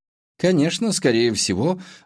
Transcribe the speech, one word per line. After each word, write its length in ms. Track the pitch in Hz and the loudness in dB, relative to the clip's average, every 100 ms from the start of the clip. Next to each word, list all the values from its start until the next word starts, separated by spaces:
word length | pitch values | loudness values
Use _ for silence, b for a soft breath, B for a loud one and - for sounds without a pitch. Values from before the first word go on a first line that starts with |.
| _ _ _ - | _ _ _ -4
Конечно, 540 | 175 180 156 - 120 | 0 2 0 0 -4
скорее 400 | - 135 113 120 | 0 0 2 2
всего, 480 | 104 - 92 147 185 B B | 0 -2 -2 -2 -4 B B